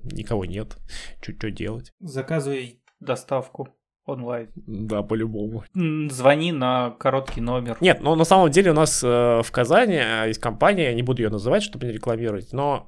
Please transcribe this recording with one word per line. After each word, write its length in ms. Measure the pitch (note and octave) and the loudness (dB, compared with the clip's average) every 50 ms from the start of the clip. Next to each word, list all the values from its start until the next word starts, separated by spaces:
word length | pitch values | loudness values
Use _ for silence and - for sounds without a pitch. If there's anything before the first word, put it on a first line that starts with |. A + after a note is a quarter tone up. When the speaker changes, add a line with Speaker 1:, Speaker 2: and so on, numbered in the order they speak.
| - | -10
Speaker 1:
никого 420 | - - - G#2+ - A#2+ G#2 F#2 | -10 -8 -8 -6 -4 -4 -4 -4
нет, 320 | E2+ F2 G2+ A2 - - - - - - - - - - - | -4 -8 -8 -10 -10 -12 -16 -16 -14 -14 -14 -14 -14 -14 -14
че, 120 | - - E2 | -12 -14 -12
че 160 | - - G#2+ | -8 -8 -8
делать? 400 | F#2+ - E2 G2 A2 A#2+ B2+ - _ _ | -8 -8 -8 -8 -8 -10 -14 -18 _ _
Speaker 2:
Заказывай 840 | - E3 B2+ C3+ C3 - D#3+ D#3+ C#3 C#3 C#3 C3+ B2 A#2+ - _ _ _ _ - | -16 -10 -8 -8 -6 -4 -4 -2 -2 -2 -6 -6 -8 -10 -16 _ _ _ _ -14
доставку 680 | - C3+ B2+ - - - C#3 C3 A#2+ - - - C3+ - _ _ _ _ _ _ - | -6 -6 -6 -6 -4 -4 -4 -4 -4 -6 -10 -12 -12 -12 _ _ _ _ _ _ -10
онлайн. 420 | - C#3+ B2+ A#2+ A#2+ B2 A#2+ A#2 A2+ - | -10 -10 -8 -6 -6 -6 -8 -8 -12 -16
Speaker 1:
Да, 460 | - - - G#2+ F#2+ A2 G#2+ G#2+ G#2 G2+ | -18 -14 -12 -8 -8 -6 -4 -4 -4 -4
по-любому. 600 | - A2+ A2 A2 A2+ A2 G#2+ G#2 G#2+ A2+ A2+ - - - | -2 -2 -2 -2 -4 -4 -6 -6 -6 -6 -10 -12 -8 -4
Speaker 2:
М, 340 | F#3 E3+ D#3+ D#3 D#3 D3+ D3 | -2 -2 -2 -2 -2 -4 -4
звони 440 | C3 B2+ B2+ C3+ D3 D3+ D#3+ F3 E3 | -2 2 4 4 4 4 2 -2 -2
на 380 | C#3 B2+ B2+ B2+ B2+ B2 A#2+ | 0 0 0 0 0 -2 -4
короткий 500 | A2+ - - C#3 C3 C3+ C3+ - - - | -4 -2 0 0 0 0 -2 -4 -6 -6
номер. 340 | A#2 A#2 B2 B2+ A#2+ A#2+ A2+ - | -4 -2 -2 -4 -4 -4 -4 2
Speaker 1:
Нет, 180 | E3+ F#3 D#3 - | 4 4 4 4
но 160 | - C#3+ D#3+ | 4 2 4
на 80 | D#3 D#3+ | 4 6
самом 260 | - F#3+ F#3+ F#3 D#3 | 6 6 6 6 6
деле 200 | C#3 F3+ G3 F#3 | 6 6 6 6
у 20 | D3+ | 6
нас, 300 | D#3 D#3 D3 - - - | 4 4 2 2 0 2
э, 380 | B2 A#2+ A#2+ A#2+ A#2+ A#2 A#2 A2 | 2 4 4 4 4 4 2 2
в 80 | - | 0
Казани, 460 | - B2 B2 A2+ D#3 G#3+ B3 G#3+ F#3 | 0 0 2 4 6 4 4 4 2
э, 300 | D3+ A#2+ A2+ A2+ A2 A2 A2+ | 2 2 2 0 0 0 0
есть 100 | A2 - | -2 -2
компания, 540 | - A#2+ G#2+ - C#3+ F3+ G#3 F#3 D#3 B2+ A#2+ | -4 -4 0 2 2 4 4 4 2 0 0
не 100 | A#2 A#2+ | 0 0
буду 180 | B2+ B2+ B2+ A2+ | 0 0 0 0
ее 60 | G#2+ | -2
называть, 320 | A2 G#2 G2 B2 D#3 A3 | -2 -2 0 0 0 0
чтобы 260 | G#3 - - - B2+ | 0 -2 -8 -8 -8
не 40 | B2 | -6
рекламировать, 640 | G#2+ - - B2+ A#2 A2+ A#2+ A2+ G#2 G2 - - - | -6 -6 -4 -4 -2 -2 -2 -4 -4 -6 -8 -8 -6
но 340 | C3 C#3 C#3+ C#3 A#2 - | -4 -2 -2 -2 -4 -6